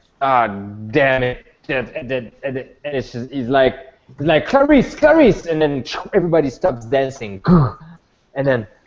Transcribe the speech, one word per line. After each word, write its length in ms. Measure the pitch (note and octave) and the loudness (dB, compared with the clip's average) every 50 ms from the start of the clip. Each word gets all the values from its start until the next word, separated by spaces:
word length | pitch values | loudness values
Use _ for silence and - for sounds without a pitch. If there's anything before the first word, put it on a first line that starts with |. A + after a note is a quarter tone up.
| _ _ _ - | _ _ _ -6
Ah, 260 | - C3+ C3 B2 A#2 | -2 0 2 2 2
damn 760 | A2 G2+ G2+ G2 G2+ G#2 G#2+ G#2+ G#2+ A2+ D3+ C#3 C3+ C3 C3 B2 | 0 -2 -6 -10 -12 -14 -14 -10 -4 0 2 2 2 2 0 0
it. 240 | B2 B2 B2 - _ _ _ _ - | -2 -4 -6 -10 _ _ _ _ -6
And, 200 | D3 C3+ B2 - | -6 -6 -6 -6
and, 200 | - D#3 D#3 A#2 | -8 -12 -10 -6
and, 220 | C3+ B2+ A#2+ G#2 - _ - | -6 -6 -6 -8 -14 _ -10
and 240 | C#3 C3 C3 B2 - - _ - | -8 -8 -8 -10 -12 -16 _ -12
it's 280 | D3 D3 C3+ B2 - - | -8 -6 -6 -6 -8 -8
just, 180 | B2 A#2 C3 | -12 -12 -10
he's 180 | C3+ C#3+ B2+ A2+ | -8 -8 -6 -2
like, 280 | C3+ C#3 C3 C3 - - - - - _ _ _ - - | 0 2 2 2 0 -2 -8 -20 -20 _ _ _ -14 -6
he's 80 | C#3+ | -2
like, 200 | D#3 D#3+ D3+ - | 0 0 0 0
Clarice, 480 | - - C4+ C#4 C#4+ D#4 C#4 G#3+ - - | 2 2 2 4 6 4 4 4 2 0
Clarice! 520 | - - D4+ D4+ E4 D4+ A#3 E3+ - - | 0 2 4 6 6 6 4 4 2 -2
And 160 | E3+ E3 D#3 D#3 | -4 -2 0 0
then 220 | D3+ C#3+ C3+ B2 - - - - - - | 0 0 -2 -6 -8 -10 -12 -10 -4 -2
everybody 380 | G#3+ F3 F3 D#3+ E3 D3+ C#3 | -2 0 2 2 0 0 0
stops 360 | B2 - - F3+ C3 A#2+ A2+ | -2 -4 -4 -4 -4 -4 -6
dancing. 560 | A2+ C3 C3+ C#3 C3+ B2+ - A#2+ G#2 G2 F#2+ - - F3 F3 C#3+ A#2 - - - - - - _ _ _ _ _ _ - | -4 -2 -2 -2 -2 -4 -8 -12 -14 -12 -6 0 4 4 6 4 4 -2 -6 -16 -20 -20 -20 _ _ _ _ _ _ -8
And 120 | C#3 C3+ | -4 0
then 200 | C#3 C3 A#2+ A2 - _ _ _ | 0 0 0 -2 -6 _ _ _